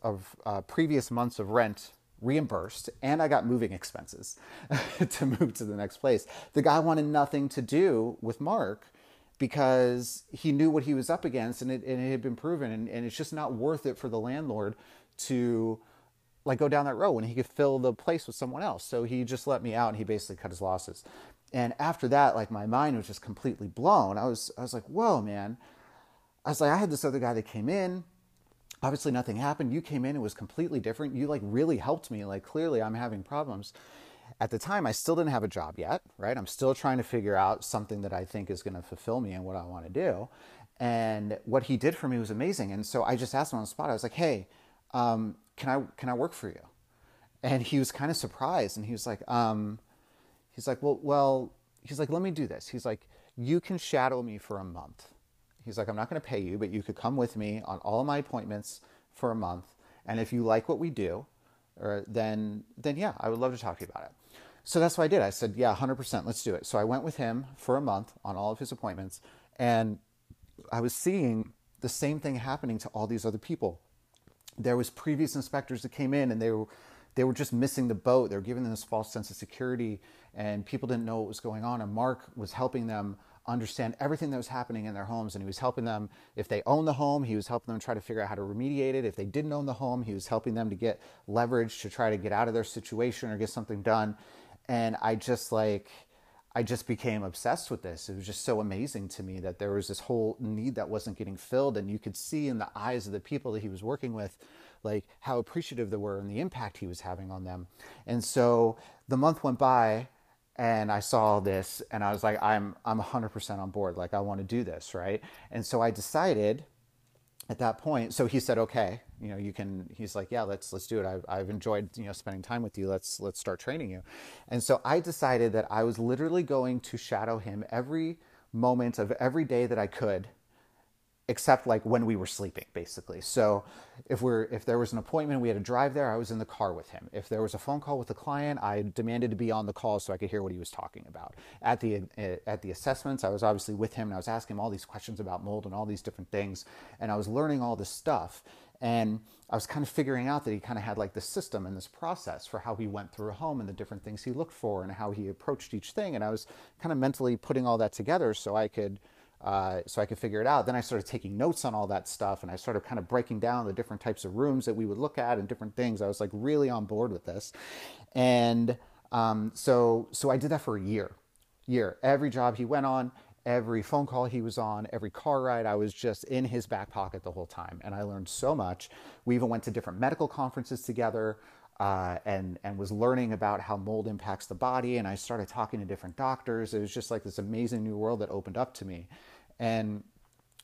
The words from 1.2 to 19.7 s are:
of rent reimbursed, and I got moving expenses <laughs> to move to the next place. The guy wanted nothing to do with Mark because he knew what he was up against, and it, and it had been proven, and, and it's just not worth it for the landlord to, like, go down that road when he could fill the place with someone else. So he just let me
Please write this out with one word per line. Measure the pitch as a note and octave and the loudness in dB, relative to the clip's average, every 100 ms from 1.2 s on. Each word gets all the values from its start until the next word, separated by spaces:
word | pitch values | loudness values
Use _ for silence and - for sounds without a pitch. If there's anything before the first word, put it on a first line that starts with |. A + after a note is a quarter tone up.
| A#2+ - | 0 -2
of | G2+ | 2
rent | A#2 A2 G#2 - - _ - | 4 4 0 -12 -20 _ -6
reimbursed, | A#2+ D3+ D3 F#2 F2+ - - - | 2 2 2 -2 -4 -8 -12 -4
and | C3 D#3 | 0 4
I | D#3 | 6
got | C#3 A#2 | 6 6
moving | B2 G#2+ | 2 2
expenses | F#2+ - - - F2 G2 - - - - | -2 -8 -10 -12 -12 -14 -14 -18 -18 -2
<laughs> | C#3 - - E3 | -2 -2 0 0
to | - C#3 | 2 0
move | A#2 C3+ - | 4 2 0
to | G#2+ | -6
the | G#2 | -4
next | G2+ - | -6 0
place. | C#3 A2 - - - | 4 4 2 -12 0
The | D3+ | 6
guy | D3+ D#3 | 8 8
wanted | D#3+ D#3+ D3 | 6 4 4
nothing | D3+ C#3+ D3 C#3 | 4 4 2 0
to | - | -2
do | A#2 D3 F#3+ A#2 A2+ - | 2 4 6 6 2 -2
with | A2 - | -6 -2
Mark | D3+ A3 G2+ G#2 - - - - _ _ | 0 0 0 -4 -12 -20 -20 -20 _ _
because | C3 D3 C3 B2+ B2 B2 B2 - - | 0 4 6 8 6 4 -2 -10 -12
he | - D#3+ | -2 2
knew | C#3 D#3+ | 6 6
what | D3+ | 6
he | C3+ | 2
was | C3+ B2+ | 0 2
up | E3 E3 | 0 0
against, | B2 A2+ A#2+ | 0 -2 -2
and | B2+ | -4
it, | C3 | -4
and | C3 B2+ | -2 -2
it | C3 | 0
had | C3 | 0
been | B2+ A#2 | -2 -2
proven, | D#3 E3+ B2+ | -2 -2 -2
and, | A2 A2+ | -2 -4
and | A#2+ A#2+ | -4 -4
it's | - | -4
just | D#3 | -6
not | D#3 C#3 | -4 -4
worth | A#2 C3+ D3+ C#3 | 0 0 2 -2
it | - | -4
for | C3 | -4
the | A2 | -2
landlord | A#2+ C#3+ D3+ G#2+ G#2 A2 - - _ - | -2 -4 -2 -2 -2 -4 -14 -20 _ -10
to, | - B2+ A#2+ A#2 A2+ A2 - _ _ _ _ _ C#3+ | -2 2 4 2 2 -2 -8 _ _ _ _ _ -2
like, | C3 | 2
go | D3 | 4
down | C#3+ C#3+ | 4 2
that | A#2 | 2
road | F#3+ | 4
when | A#2+ A2+ | 4 0
he | |
could | A#2 B2 | -2 -2
fill | - C#3 C3+ | 4 4 6
the | B2+ | 4
place | A2 - E3+ - | 2 0 0 -2
with | - | -6
someone | B2+ C3 | -6 -2
else. | G3+ A2 - | -4 -4 -4
So | B2 | -2
he | A#2 B2+ A#2+ | 0 0 -2
just | B2+ C#3+ | -2 0
let | B2+ | 0
me | A#2+ | 2